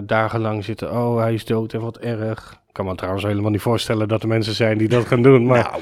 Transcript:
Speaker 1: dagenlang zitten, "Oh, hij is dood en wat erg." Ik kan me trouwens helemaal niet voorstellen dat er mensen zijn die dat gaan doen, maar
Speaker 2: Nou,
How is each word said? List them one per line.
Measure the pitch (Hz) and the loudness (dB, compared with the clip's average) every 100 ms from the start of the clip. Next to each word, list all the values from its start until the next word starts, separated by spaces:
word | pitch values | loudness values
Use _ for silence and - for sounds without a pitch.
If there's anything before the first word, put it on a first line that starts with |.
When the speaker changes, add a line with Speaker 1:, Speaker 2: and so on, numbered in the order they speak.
Speaker 1:
dagenlang | 101 110 110 113 110 107 | -2 0 0 -2 -2 -4
zitten, | 98 107 82 | -6 -8 -6
"Oh, | 110 120 117 | -4 -2 0
hij | 113 | 0
is | 113 - | -2 -2
dood | 113 113 | -2 -2
en | 113 | -6
wat | 113 - | -8 -8
erg." | 120 113 110 110 - - _ | -8 -6 -6 -8 -12 -20 _
Ik | |
kan | - 98 | -8 -6
me | 90 | -6
trouwens | 92 95 101 | -6 -4 -2
helemaal | 101 107 | -2 0
niet | 104 | 0
voorstellen | 123 113 - 113 107 | 0 0 0 -2 0
dat | 110 | -2
er | 110 | 0
mensen | 113 107 | -2 -2
zijn | 104 113 110 | 0 0 2
die | 110 | 2
dat | 120 110 | 2 2
gaan | 123 | 4
doen, | 127 131 120 | 8 8 6
maar | 123 | 2
Speaker 2:
Nou, | 110 - | 2 -4